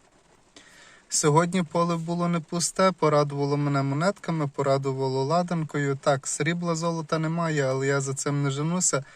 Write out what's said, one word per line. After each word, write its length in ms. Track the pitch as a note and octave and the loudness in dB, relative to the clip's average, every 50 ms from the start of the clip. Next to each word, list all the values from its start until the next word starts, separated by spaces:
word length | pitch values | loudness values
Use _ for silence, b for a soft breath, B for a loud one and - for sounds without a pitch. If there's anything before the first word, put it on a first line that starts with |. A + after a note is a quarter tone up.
| _ _ _ _ _ _ _ _ _ _ - B B B B B B B B B B B | _ _ _ _ _ _ _ _ _ _ -20 B B B B B B B B B B B
Сьогодні 520 | - - - D#3 C#3+ D#3 F3 F3 F3+ F#3+ | -2 2 4 6 6 6 4 4 0 -2
поле 340 | F3 - - E3+ E3+ E3+ E3+ | -2 0 0 0 0 0 0
було 320 | E3 E3 E3 F3 F3 F3 F3 | -2 -2 -4 -2 -2 0 0
не 120 | F3 E3+ | 0 -2
пусте, 520 | D#3 - F3 F3 E3 - - - F#3+ F#3+ | -4 -4 -4 -4 -4 -2 0 2 2 2
порадувало 640 | F3+ - - D3+ D3+ D3 D3 C#3+ C#3+ C#3+ C#3+ C#3+ D3 | 2 2 2 4 4 4 2 2 0 -2 0 0 0
мене 260 | C#3+ C#3+ C#3+ C#3+ C#3 | 0 0 0 0 0
монетками, 640 | C#3 C#3 C#3 D3 E3 G3 G3+ - - - E3 D#3+ D3 C#3 | 0 0 0 0 0 0 0 -2 -4 -4 -2 -2 -2 -4
порадувало 760 | - - C#3 C#3 C3+ C3+ C3+ C#3 C3 C3 C3+ C3 C3 C3+ C3+ | -2 -2 0 2 2 2 2 -2 -2 -2 -2 -2 0 0 0
ладанкою. 720 | C#3 D#3+ F3 F3+ E3+ F3+ E3 D#3 D3 - D3 C#3+ C#3 C#3 | 2 2 0 0 0 -2 -4 -4 -4 -4 -2 -2 -2 -2
Так, 300 | C3+ - - C#3 C#3 - | 0 2 0 0 0 0
срібла, 480 | - - - D3 D#3+ E3+ F3 F3 E3+ E3 | -6 -4 -2 -2 -2 -2 -2 -2 -2 -2
золота 440 | D#3+ E3 E3+ E3 E3 D#3+ - E3 D#3+ | -2 -2 -4 -4 -4 -4 -2 -2 -2
немає, 440 | D#3+ D#3+ D#3+ E3+ E3 D#3+ D#3 D3 | -2 -2 -2 -2 -2 0 0 0
але 240 | C3+ C3 C3 C3+ C3+ | 0 0 0 0 0
я 140 | C#3 C#3 C#3 | 0 0 0
за 140 | C3+ C#3 C3+ | -2 -4 -6
цим 280 | - - C#3+ C#3+ C#3+ | -4 -4 -2 0 0
не 80 | C#3+ C#3 | 0 -2
женуся, 540 | C3+ C#3 D3+ D#3+ E3+ F#3 F3+ - - C3+ C3+ B B | -2 -2 -2 -2 0 0 0 0 0 -2 -4 B B